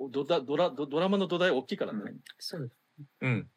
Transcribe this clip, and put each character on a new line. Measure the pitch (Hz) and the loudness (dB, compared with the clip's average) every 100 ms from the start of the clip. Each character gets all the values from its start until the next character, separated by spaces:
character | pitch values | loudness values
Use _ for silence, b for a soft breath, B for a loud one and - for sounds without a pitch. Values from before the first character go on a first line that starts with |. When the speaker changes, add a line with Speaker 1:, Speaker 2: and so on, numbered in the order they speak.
| 135 | -6
Speaker 1:
う、 | |
ド | 135 | -4
ラ-、 | 143 170 | 2 0
ド | 131 147 | 2 2
ラ-、 | 135 | 2
ド-、 | 135 143 | 0 -2
ド | 147 | 2
ラ | 190 | 4
マ | 202 | 4
の | 180 | 2
土 | 175 | 2
台 | 180 | 4
大 | 131 | 2
き | 131 | 0
い | 202 | -4
か | |
ら | - | -4
ね。 | 107 | -4
Speaker 2:
う | - | -8
ん。 | - - - | -12 -18 -14
Speaker 3:
そ | - 175 | -10 -8
う。 | 123 - _ - 143 _ | -8 -12 _ -20 -20 _
Speaker 4:
う | 135 | 0
ん。 | 110 92 | 0 -2